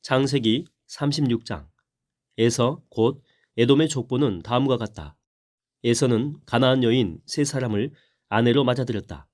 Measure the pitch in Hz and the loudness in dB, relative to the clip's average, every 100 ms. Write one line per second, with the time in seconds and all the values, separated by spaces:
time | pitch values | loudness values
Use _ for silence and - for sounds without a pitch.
0 | - 131 135 139 113 120 180 _ _ - | 0 0 2 0 2 0 -2 _ _ -4
1 | 143 143 139 117 - 87 71 _ _ _ | -2 0 0 0 -4 -12 -12 _ _ _
2 | _ _ _ - 117 117 120 151 _ - | _ _ _ 0 0 2 -2 -2 _ 0
3 | 113 143 _ _ _ - 123 139 156 143 | 0 -2 _ _ _ -2 4 4 2 -2
4 | 113 127 139 92 82 123 135 120 110 - | -4 -2 -2 -2 -4 -2 0 -2 -4 -12
5 | 76 _ _ _ _ _ _ _ 120 120 | -16 _ _ _ _ _ _ _ -2 2
6 | 131 113 143 151 - 120 131 131 117 127 | 2 0 -2 -8 -4 2 2 4 2 2
7 | 104 80 - - 143 135 127 104 123 - | 0 -4 -10 -4 -4 -2 -4 -2 -4 -8
8 | _ _ _ 107 120 131 127 123 127 107 | _ _ _ 2 4 4 2 -2 -4 -6
9 | - 76 - | -8 -18 -18